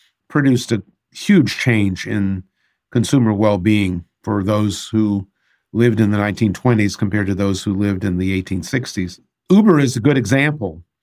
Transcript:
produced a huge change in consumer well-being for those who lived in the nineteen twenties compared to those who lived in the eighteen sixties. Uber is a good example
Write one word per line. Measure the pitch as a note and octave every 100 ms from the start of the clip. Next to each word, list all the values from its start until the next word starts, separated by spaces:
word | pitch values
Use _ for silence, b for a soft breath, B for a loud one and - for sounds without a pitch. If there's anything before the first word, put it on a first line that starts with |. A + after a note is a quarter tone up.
| _ _ _
produced | D3+ C3+ B2 -
a | A2 - _ _
huge | - - G3+ C#3 -
change | - A2 G2+ F#2 -
in | G#2+ G2 F#2+ - _ _ _ _
consumer | B2 A2 C#3 A2+
well-being | G2+ G#2+ G2+ F#2 G#2+ G2 F2 E2 _
for | - G#2
those | F#2+ G#2+ G#2 F#2+ -
who | A2 G#2+ G2+ F#2+ _ _ _ _
lived | A2 A#2+ A2
in | G#2+
the | G#2
nineteen | G#2 G2 A2
twenties | F#2 B2 A2+ G#2 -
compared | G#2 G#2 G2
to |
those | F#2+ G2 F#2
who | -
lived | F#2+ G2+ F#2+
in | G2+ F2+
the | F#2
eighteen | F#2+ F#2 F#2
sixties. | - - B2+ - F2+ - _ _ _
Uber | F#3+ G#3+ D#3
is | C3+ B2
a |
good | A2 C3+
example | B2+ C3+ D3 D3+ F#2+ D#2+ - _